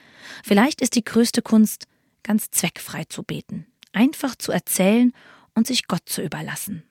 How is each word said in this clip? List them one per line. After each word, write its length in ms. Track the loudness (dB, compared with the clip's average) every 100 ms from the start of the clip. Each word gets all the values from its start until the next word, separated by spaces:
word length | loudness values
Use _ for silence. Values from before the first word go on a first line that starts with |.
| _ -20 -20 -18
Vielleicht 360 | 2 4 4 2
ist 140 | -2
die 100 | -2
größte 380 | 0 2 2 0
Kunst, 440 | 4 4 4 0 -14 _ _ _
ganz 280 | -2 -2 -2
zweckfrei 520 | -4 -4 -6 -12 -10
zu 200 | -10 -12
beten, 420 | -8 -10 -10 -14 -14 _ _
einfach 440 | 0 0 2 -6 -6
zu 160 | -4
erzählen 600 | -4 -2 2 4 6 4 2 -16 -20 _
und 120 | -2 0
sich 220 | -2 -2
Gott 200 | -6 -4
zu 140 | -8
überlassen 600 | -6 -8 -8 -10 -10 -12 -14